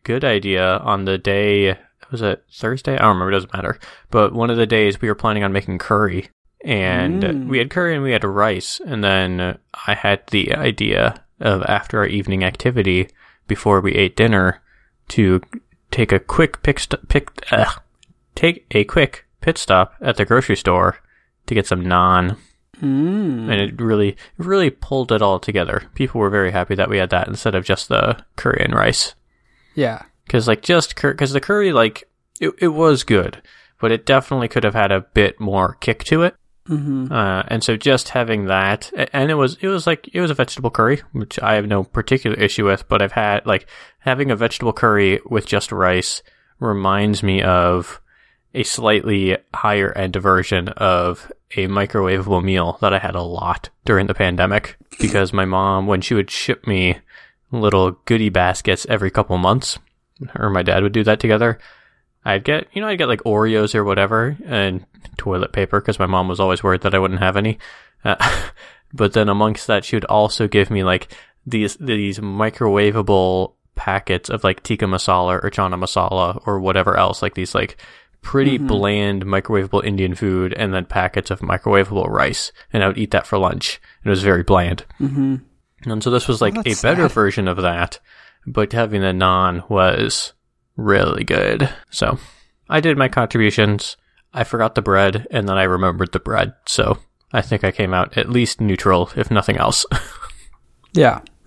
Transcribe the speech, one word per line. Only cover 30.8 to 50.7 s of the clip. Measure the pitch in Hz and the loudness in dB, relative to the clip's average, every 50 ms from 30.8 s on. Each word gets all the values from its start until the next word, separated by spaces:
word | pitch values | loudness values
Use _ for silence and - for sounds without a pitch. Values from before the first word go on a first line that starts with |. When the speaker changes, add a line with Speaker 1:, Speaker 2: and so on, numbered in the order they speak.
| - - - | 2 0 -6
Speaker 1:
cur-, | - - 139 139 | -2 -2 -2 0
'cause | - 143 131 | 0 -2 0
the | 135 139 | 0 -2
curry, | - - 202 208 202 185 | -2 0 0 0 2 2
like, | 147 117 113 110 - - - _ _ _ _ _ - - | 4 4 4 2 0 -4 -20 _ _ _ _ _ -10 -4
it, | 165 156 - - | -4 -4 -2 0
it | 180 165 | 0 0
was | 156 156 165 156 143 127 | 2 4 4 4 4 4
good, | - - 110 92 87 - - - _ - - - _ _ _ - | 2 2 2 2 2 0 -6 -12 _ -20 -20 -20 _ _ _ -2
but | 117 113 | 0 0
it | 113 113 - | 0 0 2
definitely | - 135 131 - - 139 131 120 110 | 2 2 2 2 0 -4 -4 -2 -2
could | - 120 110 | -2 0 0
have | 104 101 | 0 2
had | 110 101 98 | 2 0 2
a | 98 95 | 2 0
bit | - _ - 107 101 - - - | -2 _ 2 2 2 2 2 -2
more | 110 98 98 95 92 - - - | -4 -2 0 0 0 0 -2 -4
kick | - 113 110 - - | -4 -4 -4 -4 -2
to | - 156 165 | 0 2 2
it. | 175 180 - _ _ _ _ _ _ - | 2 0 -2 _ _ _ _ _ _ -6
Speaker 2:
Mm-hmm. | 156 147 143 143 135 135 131 135 | -4 -4 -2 -4 -4 -4 -4 -4
Speaker 1:
Uh, | 147 117 101 98 95 95 - - | -2 -2 0 0 -2 -2 -4 -4
and | 117 113 - | -4 -4 -2
so | - 110 | -2 -2
just | 107 - 143 131 123 - - | 0 2 2 2 2 0 -2
having | - 127 120 113 110 104 98 | -2 -2 -2 0 -2 -2 0
that, | 95 95 95 95 98 107 - - - 381 | 0 0 2 2 2 0 -2 -4 -8 -6
a-, | - - - - | -6 -6 -2 -2
and | 139 135 156 | -2 0 0
it | 156 | 2
was, | 147 135 127 - - | 2 0 0 0 -2
it | - 190 | -4 -4
was, | 196 170 - | -2 -2 0
like, | 175 160 - - - - | -2 -2 -2 -4 -8 -4
it | 175 | -2
was | 180 160 | -2 -2
a | 143 | 0
vegetable | - 123 - - - 127 113 | -2 -2 -4 -4 -6 -6 -4
curry, | - - 110 117 143 - - - | 0 2 2 2 2 0 -2 -8
which | - 127 104 - - - | -10 -8 -8 -8 -8 -4
I | - 107 107 | 0 0 2
have | 107 104 | 2 0
no | 104 101 98 95 | 0 -2 -2 -2
particular | - - 117 - - 131 131 - 113 107 | -2 -4 -4 -2 0 0 0 0 -2 -2
issue | - 110 95 - - 104 | 0 0 0 0 0 0
with, | 98 98 - - - | 2 0 0 -2 0
but | - 104 | 0 0
I've | 101 95 | 0 0
had, | - 117 107 104 101 104 - | 0 0 0 0 0 0 0
like, | 113 98 95 - - - - - - _ _ | 0 -2 -2 -2 -8 -20 -20 -20 -20 _ _
having | - 131 127 135 143 135 | -2 -2 0 0 0 0
a | 113 | 0
vegetable | 104 117 113 - - 123 113 | 0 0 -2 -2 -2 -2 -2
curry | 104 - 123 113 104 101 101 95 98 - - - | -2 2 2 4 4 4 4 2 2 0 -2 -2
with | 113 104 - | -4 -2 -2
just | - 98 101 - - | 0 -2 -2 -2 -2
rice | 107 95 92 92 92 92 - - - - - _ _ _ _ _ _ - | -2 0 2 2 2 0 0 -4 -6 -10 -12 _ _ _ _ _ _ -6
reminds | 120 113 101 98 95 95 95 101 104 104 104 101 | -4 -2 -2 0 0 0 0 2 2 0 0 0
me | 107 98 95 98 | 0 0 0 0
of | - 92 90 90 87 87 90 90 85 - - - - _ _ _ _ _ _ _ _ _ | 2 2 2 4 4 2 2 0 -2 -6 -14 -20 -20 _ _ _ _ _ _ _ _ _
a | - 127 110 | -6 -6 -4
slightly | - - - 117 107 107 101 - 107 104 98 95 92 92 - _ _ - | -4 -4 -2 2 2 2 2 2 0 0 2 2 0 0 -2 _ _ -8
higher | - - 107 104 101 98 - - | -2 -2 0 0 2 0 -2 -2
end | 101 95 92 87 | -4 -4 -4 -4
version | 95 95 98 92 92 87 - 101 90 87 104 | -2 2 2 2 2 2 0 0 -2 -2 -4